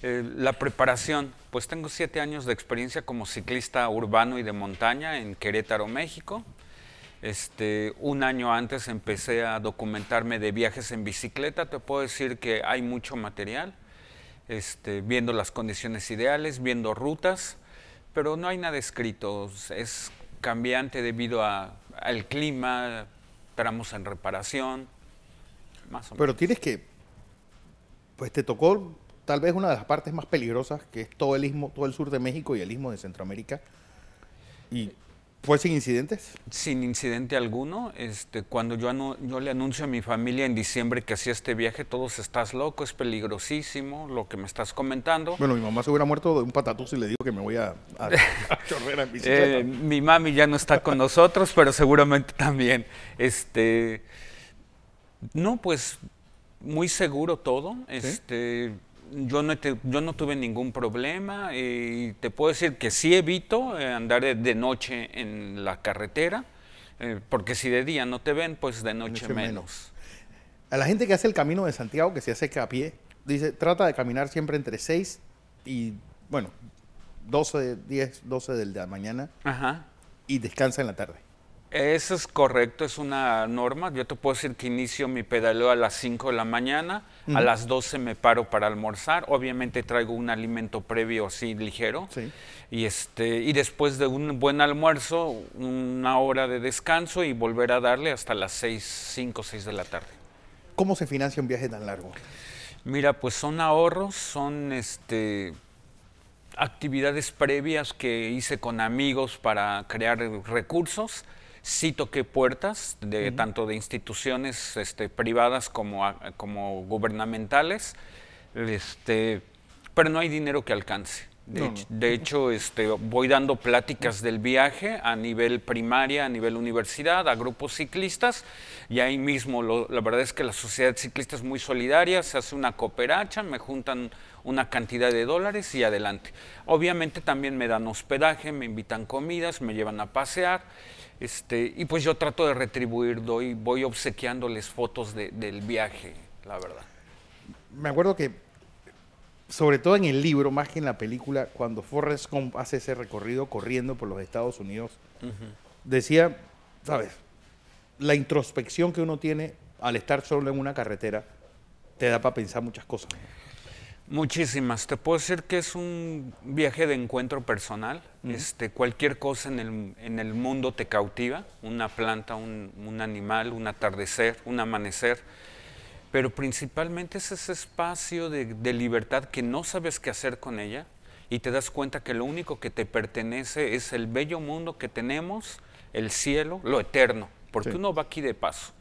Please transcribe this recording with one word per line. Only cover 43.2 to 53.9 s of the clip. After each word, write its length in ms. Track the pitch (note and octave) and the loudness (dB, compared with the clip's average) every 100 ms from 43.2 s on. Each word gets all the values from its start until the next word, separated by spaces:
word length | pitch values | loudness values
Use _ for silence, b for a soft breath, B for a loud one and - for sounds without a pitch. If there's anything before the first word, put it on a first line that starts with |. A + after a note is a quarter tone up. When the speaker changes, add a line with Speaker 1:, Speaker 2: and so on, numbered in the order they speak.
| G#2+ G2+ - D3+ D3 C#3 C#3 D3 D3+ | -4 -6 -4 -4 -4 -8 -8 -8 -6
Speaker 1:
lo 180 | B2+ G#2 | -6 -6
que 100 | G#2 | -8
me 80 | F#2+ | -8
estás 260 | - G#2+ | -6 -6
comentando". 600 | - C3 C3 C#3+ D#3+ D#3+ F3 | -2 -2 -2 2 2 0 2
Speaker 2:
Bueno, 160 | C#3 | 4
mi 80 | A#2+ | 4
mamá 200 | A2 A2+ | 2 0
se 80 | C3+ | 4
hubiera 140 | D3 D3 | 4 4
muerto 300 | D3 E3 D3+ | 4 4 4
de 80 | |
un 80 | A#2+ | 4
patatús 380 | C#3 B2 A2 B2 | 2 0 -4 -4
si 60 | C3+ | -2
le 80 | G#2+ | 0
digo 160 | A#2 | 0
que 80 | B2+ | -2
me 100 | G2+ | -2
voy 160 | G#2 A#2 | -2 0
a, 180 | G#2+ E2 - - | -2 -4 -14 -6
a, 100 | A2 | 4
Speaker 1:
<laughs> 400 | - - - - | 6 6 4 0
Speaker 2:
a 140 | D#3+ - | -2 -2
chorrear 320 | D3 B2 C#3+ | -4 -2 -2
en 100 | B2+ | -2
bicicleta. 460 | A#2+ B2+ C#3 C#3 C3 | 0 6 8 8 6
Speaker 1:
Eh, 40 | |
mi 380 | B2 B2+ D3+ D3 | 2 0 2 4
mami 320 | D3+ E3 D#3+ | 8 8 8
ya 120 | C#3+ D3+ | 8 8
no 80 | C#3+ | 6
está 260 | - D3 | 6 6
con 160 | - C3+ | 6 6
nosotros, 540 | C3 - F3 - - - | 6 10 10 10 6 10
pero 160 | C#3+ | 8
seguramente 600 | C3+ C#3 D3 C#3+ C#3 C#3 | 10 10 10 10 8 4
también. 520 | - C3+ C3+ B2 B2 A2+ B B - | 2 2 6 6 4 2 B B 2
Este, 840 | B2 - - A2+ A2+ A2+ A#2 | 2 2 -2 4 6 6 2